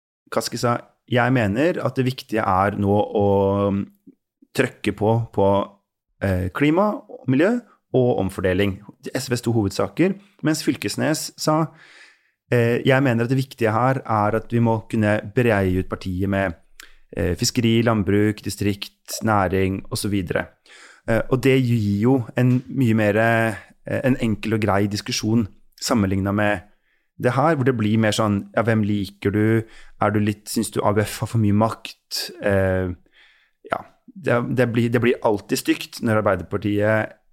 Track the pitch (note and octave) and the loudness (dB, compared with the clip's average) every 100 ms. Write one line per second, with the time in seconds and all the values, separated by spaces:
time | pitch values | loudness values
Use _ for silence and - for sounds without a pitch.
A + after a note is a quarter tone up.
0 | _ _ _ A#2 - A#2+ B2 A#2+ - _ | _ _ _ -6 -4 -4 -2 -2 -6 _
1 | _ B2 A#2+ C3 G#2 G#2+ D#3+ - - - | _ 0 2 2 2 2 0 0 -4 -2
2 | B2+ C3 - G#2+ A2 F#2 G2+ G2+ G2+ G#2 | -2 -4 -6 -4 0 2 2 0 0 2
3 | G#2 G#2 G2+ G2 G2 G2+ G2+ G2 G2+ _ | 0 0 2 4 2 2 0 -2 -6 _
4 | - _ _ _ _ - B2 - G#2 G2 | -20 _ _ _ _ -2 -2 -2 -6 0
5 | G#2 A2+ A2+ - G2 G2+ - - _ _ | 0 0 0 2 2 2 -2 -10 _ _
6 | _ _ G2 F#2 F#2 - D3 E3 G#3 C#4 | _ _ -2 -2 -2 0 2 2 0 -2
7 | - - B2 C3 F3+ A#3+ - _ _ C3 | -12 -10 0 2 2 0 -6 _ _ 0
8 | B2 A2 F#2+ - F#2+ F2+ G2+ F#2 - - | 2 0 -2 -2 0 2 0 -2 -14 -18
9 | - C3+ - B2 - A2+ G2 - G2 - | -8 -8 -4 -4 0 0 0 -2 -4 0
10 | F3+ F#3+ - _ D3+ D#3 - - G2+ - | 0 0 -10 _ -2 -2 -2 -4 -6 -4
11 | B2+ D#3 - - - D#3 D#3 - - - | -2 -2 -6 -6 0 0 -2 -6 -20 -20
12 | - _ _ _ _ B2 A#2 A#2+ - C3 | -20 _ _ _ _ 0 2 2 2 4
13 | C#3 A#2 A#2 C3 C3 - A2 A2 B2+ C3 | 4 2 2 0 -2 -2 0 2 2 0
14 | - A2 G#2 A2 - A#2 A#2 A2+ - A2+ | -2 0 0 -2 -2 0 2 0 -2 0
15 | G#2+ G#2+ G#2 C3 A#2+ G2+ F#2+ F#2 F#2+ - | 2 0 -2 0 2 4 2 0 -2 -6
16 | G2 F2+ G2 G2 F#2+ E2 _ - - - | -6 -4 -2 0 -2 -4 _ -20 -20 -20
17 | - - F2+ F2 - - A2+ A2+ A#2 A2 | -14 -4 -2 -2 -2 0 2 4 2 2
18 | F#2+ G2+ G#2+ G#2+ G#2 - G2+ G2+ - _ | 2 2 2 0 -8 -4 -4 -4 -10 _
19 | - - A2 G#2 F#2 F#2+ F#2+ F#2+ - - | -14 -6 0 2 2 0 0 -2 -6 -6
20 | G#2+ G2+ F2 - - _ _ - - - | -4 -4 -2 -4 -6 _ _ -20 -20 -16
21 | - A2+ - B2+ C3 C3+ B2 A#2+ G2+ G2+ | -4 -2 0 0 2 2 2 0 0 0
22 | A#2 C3+ A2+ - B2+ B2 B2+ C3+ B2 A2 | 2 0 -2 0 2 2 -2 -2 2 2
23 | G#2 G#2 A#2 A2+ A2+ G2+ - _ - G#2 | 2 2 2 2 0 -4 -14 _ -8 -2
24 | C3 C3 A#2 G#2 A2 A2+ G#2 G2 G#2 G2+ | 0 0 0 -2 -2 -2 0 0 0 -4
25 | - B2 G#2+ A#2 G#2 - _ _ - B2 | -6 -4 -2 -2 -2 -10 _ _ -2 0
26 | G2 G2 G2 G2+ G#2 G2+ - _ _ _ | 0 0 -2 0 0 -2 -6 _ _ _
27 | _ - A#2+ A#2+ D3+ D3+ B2+ A#2+ G#2 A2 | _ -4 -2 2 0 2 0 0 0 2
28 | A2 G#2 A2 G2+ - - A2 A2+ G#2 G#2 | 2 2 0 0 -2 -2 0 0 0 -2
29 | F#2+ - G2+ G2+ G#2+ A2+ A2 - - - | -4 -4 -2 2 2 2 -2 -14 -20 -2
30 | G#2 G#2+ G#2 G#2 - A#2+ G#2 - G#2 G#2 | 0 2 0 -2 -6 -4 -4 0 2 2
31 | G#2 - A2 A2+ G#2 G2+ A2 - - - | 0 -4 -4 0 2 4 2 -2 -14 -20
32 | _ - - F4 G#2+ G2 F#2+ F#2 F#2 F2+ | _ -10 -10 -6 0 2 2 0 -2 -6
33 | _ _ _ _ _ _ - - - _ | _ _ _ _ _ _ -8 -8 -8 _
34 | - - - A#2+ B2 B2+ A#2+ A2+ A#2+ A#2 | -20 -10 -2 -2 -2 0 0 0 0 2
35 | A#2+ B2 A#2+ G#2 - C3 - D#3 - - | 0 0 0 -2 -2 -4 -2 -4 -4 -6
36 | A#2 A2 G#2 F#2 E2+ G2+ G2+ G#2 G#2+ A2 | -2 0 2 0 -2 -4 -2 0 2 0
37 | - - _ | -2 -10 _